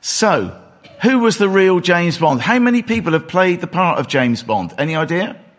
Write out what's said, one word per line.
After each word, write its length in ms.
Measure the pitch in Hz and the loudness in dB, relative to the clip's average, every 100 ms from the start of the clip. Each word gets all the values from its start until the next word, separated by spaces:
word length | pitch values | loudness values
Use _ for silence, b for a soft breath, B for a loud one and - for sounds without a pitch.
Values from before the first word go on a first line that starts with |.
So, 600 | - - 220 156 92 - - _ - - | -6 -2 0 0 -4 -10 -20 _ -20 -4
who 160 | 226 262 | 0 2
was 200 | 226 - | 2 2
the 100 | 202 | 2
real 320 | 190 190 185 | 4 4 2
James 380 | 175 175 175 - | 2 2 0 0
Bond? 220 | 160 135 | 0 0
How 180 | 127 247 | 0 2
many 240 | 247 240 | 2 0
people 300 | - 226 170 | 0 -4 0
have 140 | 160 160 | -2 0
played 320 | 180 185 175 | 0 2 0
the 60 | 175 | -4
part 320 | 175 180 - | -2 0 0
of 80 | - | -2
James 360 | 135 123 117 | 0 0 -2
Bond? 320 | - 110 87 - | -2 -4 -4 -6
Any 160 | 147 | -4
idea? 420 | 160 156 170 214 247 - | -2 -2 -2 -4 -8 -20